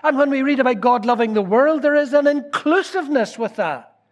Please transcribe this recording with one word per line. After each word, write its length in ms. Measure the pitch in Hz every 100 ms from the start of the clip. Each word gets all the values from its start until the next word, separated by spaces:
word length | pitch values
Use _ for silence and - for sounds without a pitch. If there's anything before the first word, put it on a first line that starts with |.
And 140 | 302 269
when 120 | 285
we 120 | 277
read 180 | 269 269
about 220 | 254 220
God 240 | 240 247 226
loving 280 | 233 226
the 80 | 214
world, 420 | 185 226 294 311
there 120 | 294 294
is 160 | 285
an 160 | 294 285
inclusiveness 1120 | 294 - - 302 359 - 370 285 277 208 -
with 160 | 220 -
that. 380 | 170 131 - _ _